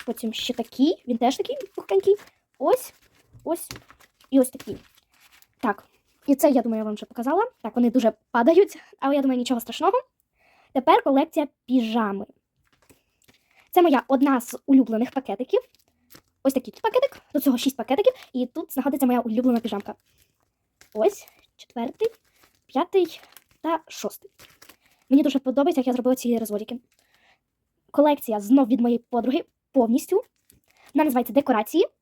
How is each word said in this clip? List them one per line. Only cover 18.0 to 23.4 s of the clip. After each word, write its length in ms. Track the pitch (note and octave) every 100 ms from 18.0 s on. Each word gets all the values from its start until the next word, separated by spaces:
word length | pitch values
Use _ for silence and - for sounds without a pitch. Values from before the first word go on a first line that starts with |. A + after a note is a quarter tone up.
| A4+ - -
і 140 | B3+ B3+
тут 260 | D#4 G4
знаходиться 340 | - C#4 C4+ B3+
моя 140 | B3
улюблена 400 | A#3 A3 B3+ A#3
піжамка. 340 | A3+ G3+ - - _ _ _ _ _ _ _ _ _
Ось, 340 | G#3+ F4+ - - _ _ -
четвертий, 520 | - A#3+ A#3+ - A4+ - _ _ _ _ _
п'ятий 540 | C4 F4 G4 E4 - - -